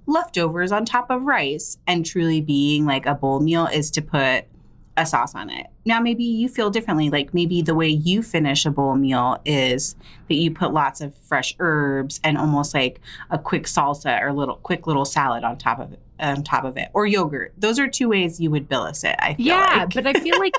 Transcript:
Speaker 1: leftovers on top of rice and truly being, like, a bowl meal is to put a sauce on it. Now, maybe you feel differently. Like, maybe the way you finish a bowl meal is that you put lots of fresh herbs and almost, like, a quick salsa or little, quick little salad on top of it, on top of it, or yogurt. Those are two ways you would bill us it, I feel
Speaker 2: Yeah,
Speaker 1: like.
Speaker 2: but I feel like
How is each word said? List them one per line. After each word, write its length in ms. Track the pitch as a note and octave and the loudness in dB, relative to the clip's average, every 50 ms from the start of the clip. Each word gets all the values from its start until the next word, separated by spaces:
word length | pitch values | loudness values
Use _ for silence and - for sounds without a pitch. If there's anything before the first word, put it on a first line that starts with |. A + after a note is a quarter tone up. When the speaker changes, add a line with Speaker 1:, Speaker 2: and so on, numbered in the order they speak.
| - | -4
Speaker 1:
leftovers 680 | - D4+ E4 F4 - - G3 E3+ D#3+ D#3+ F3 F3 F3+ | 0 0 0 0 0 0 0 0 0 0 0 0 0
on 120 | G3+ G#3 A3 | 0 0 0
top 260 | A3+ - B3 B3 B3 | 0 0 0 0 0
of 140 | B3+ B3+ C4 | -2 -2 0
rice 540 | C#4+ C4+ G#3+ D3+ C3+ D3 D3+ - - - - - | 0 0 0 0 -2 -4 -4 -8 -10 -12 -8 -2
and 180 | - F3+ E3+ D#3+ | 0 0 0 0
truly 360 | - - F#3 E3 E3 D#3+ D#3 | -2 0 0 2 2 2 2
being, 440 | D3+ D3+ C#3+ C#3 C#3+ C#3+ D3 D3 D3+ | 2 2 2 2 4 2 2 2 2
like, 200 | D3 C3+ C3+ - | 2 0 0 0
a 80 | C#3 C#3+ | -2 -2
bowl 260 | - C#3 C3+ C3+ C3+ | 0 0 0 2 2
meal 260 | D3 D#3+ E3 E3 E3 | 2 2 2 2 0
is 240 | - - D3+ D3 - | 0 0 -2 -2 -2
to 100 | - D#3+ | -4 -4
put 420 | D3+ - - D3 C3+ C3 B2+ - - - - - - - - - - - - - | -4 -2 0 2 2 4 2 0 -2 -6 -16 -20 -20 -20 -20 -20 -16 -6 -2 -2
a 60 | D#3+ | 0
sauce 300 | D#3 - B2+ B2 - - | 2 2 0 0 0 -4
on 160 | G2 G2+ G2+ | -10 -10 -10
it. 160 | A#1 - - - - - - | -10 -12 -12 -14 -14 -6 -2
Now, 160 | A3+ A3+ A#3 | 0 0 2
maybe 240 | A#3 A#3+ A#3 A#3 A#3+ | 2 0 0 -2 -2
you 240 | A#3 A3+ A3 A#3 B3+ | -2 -2 -2 -2 -2
feel 220 | - - A3 G#3 | -2 -2 -2 0
differently. 400 | G3+ A3+ A3 A3 F3+ D#3 D3+ D3 | 0 -2 -2 0 0 2 2 2
Like, 240 | C#3+ D3 C#3 - - | 2 0 -2 0 0
maybe 260 | F3 F3 D#3+ F3 F3 | 0 0 2 0 0
the 140 | D#3+ D#3 D#3+ | 2 2 2
way 140 | D#3+ D#3+ D#3+ | 2 2 2
you 340 | D3+ D3+ D3+ F3 F#3 G#3+ | 2 2 2 2 2 0
finish 420 | A3+ - - E3 D3+ C#3+ C#3 C#3+ - | 0 0 0 0 2 2 2 0 0
a 40 | D#3 | 0
bowl 240 | C3+ C#3 C#3 C3+ C3 | 0 2 2 2 2
meal 420 | C3+ C#3 C3+ C3 B2 B2 B2 B2 - - | 2 2 2 2 2 2 2 0 -2 -2
is 500 | D3 D3+ C#3 C3 B2+ B2 B2+ - - - - - - - - - - | 0 0 2 2 2 0 0 -2 -4 -6 -10 -18 -20 -20 -10 -4 -2
that 60 | E3 | 0
you 140 | C#3+ E3 E3 | 2 2 0
put 220 | D#3 - F3+ D3 | 0 0 -2 0
lots 280 | D3 D#3 C#3+ C#3 - - | 0 0 0 0 -2 -6
of 120 | D3+ C#3 - - | -10 -12 -12 -12
fresh 360 | - - D3+ C3+ B2 - - - | -6 -2 -2 0 0 -2 -4 -2
herbs 600 | F3+ E3+ D#3 D3+ D3 C#3 C#3 C#3 C3+ D3 - - - | 0 0 2 2 2 0 0 -2 -2 -4 -4 -2 -2
and 140 | D#3 D3 - | 0 0 2
almost, 340 | D#3 D3+ D3 C#3+ C#3+ C#3+ - | 2 2 2 2 0 0 0
like, 260 | C#3+ C3 B2+ - - - - - - - - | 0 0 0 -2 -6 -18 -20 -18 -16 -10 -6
a 80 | - - | -6 -6
quick 260 | - - - E3 E3 | -4 -2 -4 -2 -2
salsa 560 | - - E3+ D3 C#3 C#3+ D3 - D#3 A#2+ G#2+ | -2 0 0 0 0 0 -2 -2 0 0 0
or 100 | A#2 C#3 | 0 0
little, 240 | C#3+ C#3+ C#3+ B2+ A#2+ | -2 -2 -2 -4 -4
quick 300 | - - - F3+ - - | -6 -6 -6 -6 -4 -2
little 180 | D#3+ D#3 C#3 C3+ | 0 0 0 0
salad 400 | C3+ - D#3 C#3+ C3 A#2+ A#2 A#2 | 0 0 0 0 0 0 -2 -2
on 140 | A#2 A#2+ - | -4 -4 -4
top 220 | - A#2+ A2+ A#2+ | -2 -2 -2 -4
of 120 | - - | -6 -12
it, 80 | - - - - - - | -14 -18 -20 -18 -10 -6
on 240 | D#3 D3 C#3 C#3 D3 | -4 -2 -2 -2 -2
top 200 | - C#3+ B2 - | 0 0 0 0
of 140 | C3 B2+ - | -2 -6 -6
it, 100 | - - - | -6 -4 0
or 100 | G3 G#3 | 0 2
yogurt. 480 | G#3 G3+ G3+ F3 D3+ D3 C3 F#2+ - - - | 2 2 2 0 0 -4 -6 -8 -10 -6 -2
Those 200 | G3 G#3+ A#3 C4 | 0 0 2 2
are 100 | C#4 C4 | 0 0
two 200 | C4+ - B3+ A#3 | 0 0 2 2
ways 320 | G#3+ G3 F3+ E3+ E3 E3+ | 2 2 2 0 -2 -2
you 100 | E3 D#3 | 0 0
would 200 | D3+ D3 C#3+ - | 0 0 -2 0
bill 120 | C3+ B2 G2 | -2 -2 -2
us 200 | D#2+ - - - | -2 -4 -4 -2
it, 120 | D2+ - - | -2 -2 0
I 160 | - E2+ D3 | -2 -2 -2
feel 120 | D3+ A#3 | 0 2
Speaker 2:
Yeah, 340 | D4 F4 F#4 F#4+ F#4+ D#4+ G#3 | 2 4 4 4 4 4 2
Speaker 1:
like. 120 | F3+ F3 | 2 0
Speaker 2:
but 140 | - B3 A3+ | -2 -2 0
I 80 | C4+ C#4 | 2 2
feel 240 | F4 - E4 F4 A4 | 0 2 2 2 2
like 160 | G4 F#4+ - | 2 2 0